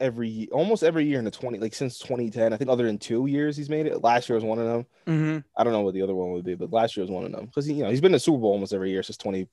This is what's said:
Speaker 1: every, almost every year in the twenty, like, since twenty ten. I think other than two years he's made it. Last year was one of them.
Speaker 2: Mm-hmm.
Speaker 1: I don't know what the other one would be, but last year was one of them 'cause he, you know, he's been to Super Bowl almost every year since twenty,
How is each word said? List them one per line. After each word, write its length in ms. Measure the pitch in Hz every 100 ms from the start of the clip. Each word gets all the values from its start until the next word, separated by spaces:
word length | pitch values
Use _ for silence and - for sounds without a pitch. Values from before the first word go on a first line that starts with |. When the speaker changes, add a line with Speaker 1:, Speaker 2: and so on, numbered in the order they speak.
Speaker 1:
every, 480 | 131 117 117 110 110
almost 300 | 135 190 226
every 240 | 160 165 147
year 120 | 139
in 60 |
the 60 | 110
twenty, 280 | - 127 110
like, 140 | 110
since 260 | - 135 -
twenty 300 | - 123 117
ten. 220 | 120 139
I 60 | 113
think 100 | 135
other 160 | 123
than 140 | 117 104
two 260 | - 117
years 320 | 135 143 151 143
he's 140 | 143
made 160 | 151 156
it. 160 | -
Last 240 | 117 120 120
year 60 |
was 100 | 113
one 140 | 110 113
of 80 | 113
them. 200 | 117 120 _ -
Speaker 2:
Mm-hmm. 320 | 160 156 156 - -
Speaker 1:
I 80 |
don't 80 | 117
know 80 | 110
what 140 | 98
the 80 | 95
other 120 | 95
one 180 | 95 90
would 120 | 90
be, 100 | 90 87
but 140 | 85
last 200 | 110 117
year 100 | -
was 60 | 92
one 140 | 92
of 80 | 92
them 160 | - 110
'cause 100 | -
he, 80 | 143
you 120 | 147
know, 40 | 107
he's 120 | 127
been 100 | 185
to 60 | 151
Super 180 | - 143
Bowl 140 | 110
almost 220 | 101 98
every 160 | 98 95
year 120 | 95
since 140 | 92 104
twenty, 320 | 104 95 92